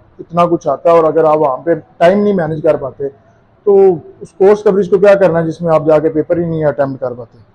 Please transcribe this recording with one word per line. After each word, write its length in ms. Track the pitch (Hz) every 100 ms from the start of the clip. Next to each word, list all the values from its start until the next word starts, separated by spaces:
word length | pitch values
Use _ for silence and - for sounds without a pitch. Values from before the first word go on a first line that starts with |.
| _ -
इतना 240 | - 170 175
कुछ 200 | 170 156
आता 220 | 139 170
है 60 | 170
और 80 |
अगर 200 | 160 156
आप 140 | 160 156
वहाँ 180 | 151 131
पे 180 | 165
टाइम 440 | 160 - - 175 202
नहीं 160 | 208
manage 260 | 196 156 156
कर 140 | 160 147
पाते, 320 | 131 - 139
तो 920 | - _ _ _ _ 208 196 190 170 - -
उस 100 | 190
course 300 | - 196 208
coverage 260 | 208 190 180
को 100 | 196
क्या 160 | 202
करना 280 | 196 185 165
जिसमें 280 | 165 160 170
आप 120 | 156 147
जाके 220 | 156 156
paper 300 | 151 151 170
ही 80 | 170
नहीं 180 | 160
attempt 360 | 151 143 139 127
कर 140 | 127
पाते। 240 | 123 113 117 _